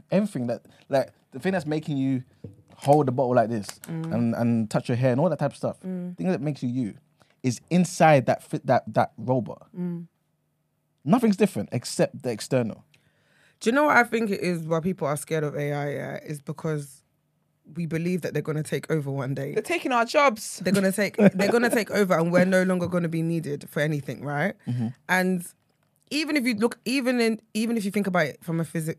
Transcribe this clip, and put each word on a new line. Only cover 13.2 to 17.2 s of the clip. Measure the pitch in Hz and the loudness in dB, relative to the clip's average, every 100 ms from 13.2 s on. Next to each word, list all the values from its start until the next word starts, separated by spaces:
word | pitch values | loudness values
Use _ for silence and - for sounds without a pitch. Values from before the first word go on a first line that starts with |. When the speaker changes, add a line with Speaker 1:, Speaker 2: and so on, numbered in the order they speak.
| _ _ _ - | _ _ _ -6
Speaker 2:
Do | 220 | 0
you | |
know | 269 | 2
what | 294 - | 4 4
I | |
think | 240 226 220 | 4 0 -2
it | 202 | -2
is | 175 170 | -2 -4
why | 156 165 | -2 -2
people | 160 180 147 | -2 -4 -4
are | 147 | -4
scared | - 160 | -4 -4
of | 147 143 | -4 -4
A | 147 | -4
I? | 143 143 | -4 -6
Yeah? | 135 135 143 | -6 -8 -10
Is | - 147 | -10 -12
because | - 151 160 151 143 - _ _ | -10 -8 -4 -6 -8 -18 _ _